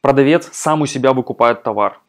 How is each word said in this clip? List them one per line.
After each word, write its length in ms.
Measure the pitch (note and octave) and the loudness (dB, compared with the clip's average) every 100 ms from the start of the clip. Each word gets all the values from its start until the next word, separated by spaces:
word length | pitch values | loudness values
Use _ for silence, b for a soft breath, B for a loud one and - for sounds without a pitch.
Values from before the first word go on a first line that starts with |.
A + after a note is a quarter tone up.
продавец 460 | C3+ C3+ C#3 E3+ - | 0 2 2 2 -2
сам 300 | - D#3 D#3 | -8 -4 -2
у 40 | C#3+ | -2
себя 280 | C3+ C3 | -2 0
выкупает 500 | C3 B2+ B2 A#2+ A#2 | 0 -2 0 0 0
товар, 380 | A#2+ G#2 G2+ - | -4 -2 -4 -4